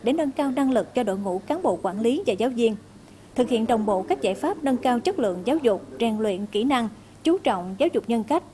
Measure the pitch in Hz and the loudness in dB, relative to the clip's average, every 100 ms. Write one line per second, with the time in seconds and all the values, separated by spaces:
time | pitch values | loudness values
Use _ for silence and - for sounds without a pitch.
0 | 220 302 294 262 277 262 269 247 185 - | 0 0 0 0 -2 2 2 2 0 -2
1 | 226 190 196 185 - 311 339 180 190 196 | 0 -2 -2 -4 -2 -2 0 0 -2 0
2 | 226 277 392 196 226 240 233 214 - - | 0 0 0 0 0 2 0 0 -10 -20
3 | - - - - 240 240 226 233 214 190 | -20 -20 -10 -2 0 2 2 2 2 0
4 | 190 359 196 190 302 403 277 247 254 240 | 0 0 0 0 -2 -2 0 0 2 0
5 | 233 381 220 180 180 311 262 190 - - | 0 0 -2 -2 0 2 2 0 -4 -4
6 | 233 214 214 185 202 208 247 262 226 - | -2 0 -2 -2 -2 0 2 2 0 -6
7 | - - - 370 294 196 180 190 320 262 | -20 -4 0 2 2 0 -4 0 0 0
8 | - 233 214 311 - | 0 -2 2 -2 -2